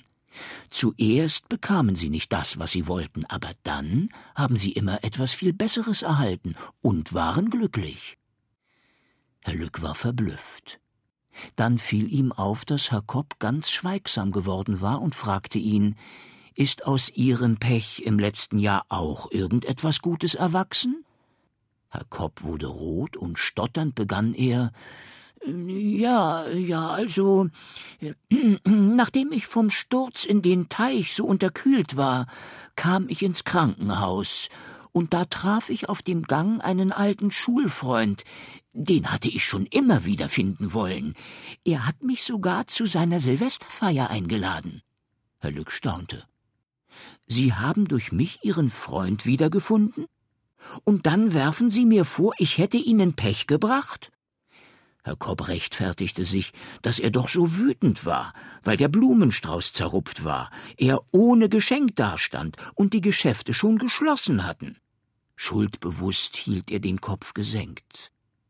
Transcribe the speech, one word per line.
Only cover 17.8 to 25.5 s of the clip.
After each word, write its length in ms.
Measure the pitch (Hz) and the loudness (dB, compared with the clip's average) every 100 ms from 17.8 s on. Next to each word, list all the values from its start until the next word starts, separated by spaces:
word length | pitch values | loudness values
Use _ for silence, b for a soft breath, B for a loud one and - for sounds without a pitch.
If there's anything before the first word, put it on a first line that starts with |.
| - - 113 | -2 -6 0
im 140 | 104 | 2
letzten 400 | 104 - - 104 | 2 -2 -2 0
Jahr 260 | 101 98 - | 2 0 -2
auch 420 | - 78 71 - | -4 -4 -6 -4
irgendetwas 680 | 95 90 120 - 123 156 - | -2 0 0 0 -2 0 0
Gutes 360 | 175 165 180 - | -2 -2 -2 0
erwachsen?" 680 | 175 185 190 - 254 320 - _ _ _ _ _ _ _ _ | 0 0 0 -2 -2 -4 -10 _ _ _ _ _ _ _ _
Herr 160 | - - | -16 -12
Kopp 340 | - 80 - | -8 -8 -6
wurde 240 | 80 78 71 | -8 -6 -8
rot, 500 | 73 80 82 147 - | -8 -6 -4 -6 -8
und 200 | 87 80 | -8 -6
stotternd 580 | - - 120 160 156 117 | -4 -4 -4 -2 -4 -2
begann 380 | 104 98 113 | -2 0 0
er: 380 | - 127 120 117 B B B B B B _ | 2 2 2 0 B B B B B B _
"Ja, 1040 | 269 | -10